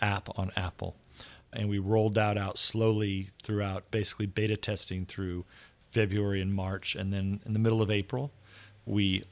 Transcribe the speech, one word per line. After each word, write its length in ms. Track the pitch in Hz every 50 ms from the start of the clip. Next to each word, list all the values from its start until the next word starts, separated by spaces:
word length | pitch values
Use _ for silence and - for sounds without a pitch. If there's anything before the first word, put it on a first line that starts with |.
app 280 | 107 104 101 101 - - - -
on 140 | 95 92 -
Apple. 400 | 98 92 90 - - 95 90 - - - - - - - - - - - _ -
And 160 | - 104 104
we 100 | 101 101
rolled 360 | 95 98 110 110 107 110 101
that 220 | 110 107 104 104
out 200 | 104 95 98 -
slowly 720 | - - - - 113 113 110 110 107 107 101 98 95 98 98 - -
throughout, 480 | - - 107 104 101 98 95 95 - _
basically 360 | - 107 98 - - - 104
beta 280 | 98 - 107 107 107 107
testing 500 | 101 - - 104 95 - - 92 92 92
through 400 | - - - 95 90 87 87 87 - - - - - _ _ _ _
February 500 | - 117 107 95 101 104 104 101 98 95
and 120 | 95 98 98
March. 420 | 95 92 95 98 95 - - -
And 160 | - 98 98
then 300 | 98 98 95 98 101 101 -
in 80 | 110 107
the 60 | 110
middle 220 | 110 113 113 110
of 80 | 107 98
April, 420 | 104 101 95 - - 127 139 143 - - - - - - - - - - -
we 380 | 113 101 104 101 95 95 98 98 -